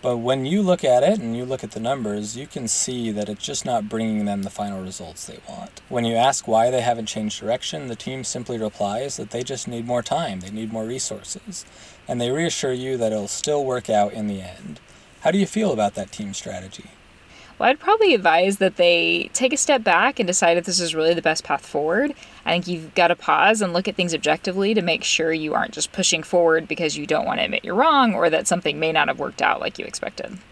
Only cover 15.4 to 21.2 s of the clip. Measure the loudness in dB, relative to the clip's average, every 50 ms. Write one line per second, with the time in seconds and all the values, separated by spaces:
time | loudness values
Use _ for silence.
15.4 | 2 2 0 -2 0 0 2 2 0 0 0 -4 -10 -10 -10 -10 -10 -8 -8 -10
16.4 | -10 -10 -10 -10 -12 -14 -16 -18 -20 -20 -20 -20 -20 -20 -20 -20 -20 -20 -20 -20
17.4 | -20 -20 -6 2 2 2 2 2 2 2 4 6 6 6 6 6 6 6 6 6
18.4 | 4 4 2 2 2 0 4 4 6 6 6 6 4 2 0 0 -2 -2 -2 0
19.4 | 2 2 2 2 2 2 2 2 4 4 4 6 4 2 2 0 -2 0 2 2
20.4 | 4 4 4 4 2 0 -2 -2 -2 -2 0 2 2 4 2 4